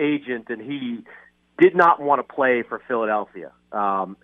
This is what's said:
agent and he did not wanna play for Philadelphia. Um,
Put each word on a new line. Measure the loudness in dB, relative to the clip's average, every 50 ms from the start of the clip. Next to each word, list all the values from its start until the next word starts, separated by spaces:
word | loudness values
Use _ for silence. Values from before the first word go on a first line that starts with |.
agent | -2 -2 -2 -2 -4 -6 -8 -8 -8 -10
and | -10 -10
he | -10 -10 -10 -8 -6 -8 -8 -8 -10 -16 -20 -20 -20 _ _ _ _ _ _ 4
did | 6 6 6
not | 6 4 4 4 2
wanna | 2 0 0 0 0
play | -4 -4 -2 0 2 2 0 -2
for | -4 -8 -12 -8 -6
Philadelphia. | -4 -2 -2 -2 -2 -2 -4 -6 -12 -16 -18 -18 -20 _ _ _
Um, | -6 -4 -2 -2 -2 -2 -4 -6 -8 -8